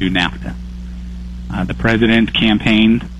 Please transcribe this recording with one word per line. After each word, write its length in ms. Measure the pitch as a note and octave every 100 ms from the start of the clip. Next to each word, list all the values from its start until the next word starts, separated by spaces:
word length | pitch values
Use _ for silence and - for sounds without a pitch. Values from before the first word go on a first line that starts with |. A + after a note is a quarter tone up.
to 100 | F#2+
nafta. 440 | F#2 F2 - - - - - - - - - - - -
Uh, 140 | G2+
the 80 | F2+
president 600 | - A2+ A2+ A2+ A2+ A2
campaigned 760 | - A2+ G#2+ - G#2+ A2 A#2+ - -